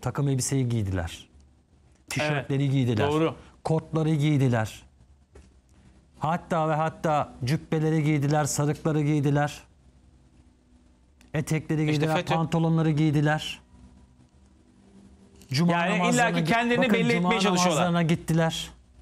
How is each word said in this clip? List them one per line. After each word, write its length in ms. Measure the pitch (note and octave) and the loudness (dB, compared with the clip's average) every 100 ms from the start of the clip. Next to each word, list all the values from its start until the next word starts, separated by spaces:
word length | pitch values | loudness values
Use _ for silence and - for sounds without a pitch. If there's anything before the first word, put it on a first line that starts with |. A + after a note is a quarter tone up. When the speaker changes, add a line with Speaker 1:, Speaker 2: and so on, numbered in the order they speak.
Speaker 1:
takım 280 | - B2 C#3+ | -6 -4 -2
elbiseyi 400 | C3+ A#2+ C3+ B2 | -2 -2 -2 0
giydiler. 600 | A#2 G2 F#2+ F2 - - | -2 -2 -4 -6 -10 -20
Speaker 2:
Evet. 800 | - - _ _ _ _ _ _ | -20 -20 _ _ _ _ _ _
Speaker 1:
Tişörtleri 600 | - D3+ D3 B2 C#3 C#3 | -4 -2 -2 -2 -2 0
giydiler. 380 | C3+ B2 A2+ C#3+ | 0 2 2 0
Speaker 2:
Doğru. 220 | D3+ D#3+ D3+ - - | 2 0 -2 -16 -12
Speaker 1:
Kotları 460 | - D#3+ D#3 D#3 D#3 | -2 -2 -2 -2 0
giydiler. 680 | D#3+ D3 D3 C3+ A#2+ A2 - - _ - - _ - - _ _ _ - - _ _ | 2 2 2 2 2 -2 -6 -20 _ -20 -20 _ -20 -20 _ _ _ -20 -20 _ _
Hatta 500 | D3 F3 - F3 D#3 | -4 -4 -2 -2 0
ve 60 | |
hatta 580 | D3+ D#3 - E3+ D3 C3+ - | 0 -2 -2 -2 0 -2 -4
cübbeleri 600 | B2 D#3 - D#3+ D#3 D#3+ | -2 -2 -2 -2 0 0
giydiler, 400 | D3+ D3+ C#3 D3+ | 2 2 2 0
sarıkları 560 | C#3+ - D3 D3+ E3 D3+ | 0 0 -2 0 -2 0
giydiler. 600 | D3 D3+ C#3+ C#3+ D3 - - _ - - - _ _ _ - _ _ - _ _ _ _ - | 0 2 2 2 0 -4 -20 _ -20 -20 -20 _ _ _ -20 _ _ -20 _ _ _ _ -10
Etekleri 460 | D3+ D#3+ D#3 - D#3 | -8 -4 -4 -2 -2
Speaker 2:
İşte 120 | D#3 | 0
Speaker 1:
giydiler, 240 | D3+ D#3 D#3 | 0 0 -2
Speaker 2:
fetö. 180 | - | -2
Speaker 1:
pantolonları 560 | E3 D#3+ E3+ E3 E3 D#3+ | -2 0 0 0 2 2
giydiler. 680 | D3 D#3 D3+ D3+ D3+ - - - - - - - _ - _ - _ _ _ - - - - - - - | 2 2 2 2 0 -4 -12 -18 -20 -20 -20 -20 _ -20 _ -20 _ _ _ -20 -20 -20 -20 -20 -20 -6
Cuma 200 | C3 E3+ | 0 2
Speaker 2:
Yani 260 | E3+ F3 G#3 | 2 2 0
Speaker 1:
namazlarına 300 | F3+ B3 A#3 | 2 2 2
Speaker 2:
illaki 140 | E3+ | 2
Speaker 1:
git-, 100 | D#3+ | 0
Speaker 2:
kendilerini 280 | A#3 A#3+ A#3+ B3+ | 0 2 2 2
Speaker 1:
bakın, 60 | |
Speaker 2:
belli 180 | G3 F#3 | 2 2
Speaker 1:
cuma 160 | A#3 F3 | 0 0
Speaker 2:
etmeye 120 | A#3 | 0
çalışıyorlar. 420 | G3 F3+ F3+ D3+ | 2 2 2 2
Speaker 1:
namazlarına 200 | F3 E3+ | 0 0
gittiler. 680 | E3 E3 - D#3+ E3 D#3+ - - _ - | 0 -2 0 0 0 -2 -12 -16 _ -20